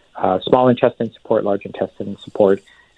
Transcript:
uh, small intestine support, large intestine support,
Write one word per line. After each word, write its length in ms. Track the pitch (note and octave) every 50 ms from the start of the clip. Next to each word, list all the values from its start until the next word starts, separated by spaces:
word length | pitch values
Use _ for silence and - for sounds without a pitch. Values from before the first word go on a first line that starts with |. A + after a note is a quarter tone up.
| _ _ -
uh, 240 | - - F#2+ F#2 F#2
small 280 | - - - B2+ B2+ B2+
intestine 440 | A#2+ A#2+ - A#2+ - - A#2 A2+
support, 320 | - _ - - A2+ A2 G2+
large 200 | G2+ G2+ G2+ -
intestine 540 | G2 - - G2 F#2+ _ - G2+ G2+ G2 -
support, 440 | - G2 - - G#2 F#2+ G2 G2 - _ _ _ _ _ _